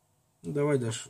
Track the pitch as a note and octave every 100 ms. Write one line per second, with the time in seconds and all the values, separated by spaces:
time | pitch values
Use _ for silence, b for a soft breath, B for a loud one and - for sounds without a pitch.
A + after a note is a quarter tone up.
0 | _ _ _ _ E3+ D3 D3 C#3 A#2 A2+
1 | -